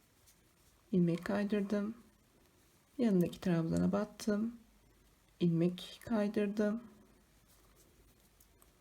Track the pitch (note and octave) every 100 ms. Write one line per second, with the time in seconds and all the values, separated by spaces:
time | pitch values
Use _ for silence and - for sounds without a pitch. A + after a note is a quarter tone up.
0 | _ _ - _ _ _ _ _ _ F3+
1 | E3+ F3 - G3+ G3+ G#3 G3+ G#3 G#3 -
2 | - _ _ _ _ _ _ _ _ -
3 | A#3 F#3 E3+ - F#3 E3 E3 E3+ F3+ G3+
4 | G#3 - - G#3 A#3 - - _ _ _
5 | _ _ _ - F3 E3 F3 F3+ - -
6 | - A3 G#3 G#3 G#3 G#3 G#3 A3+ - -
7 | - - _ _ _ _ _ _ - _
8 | _ _ _ _ _ _ - _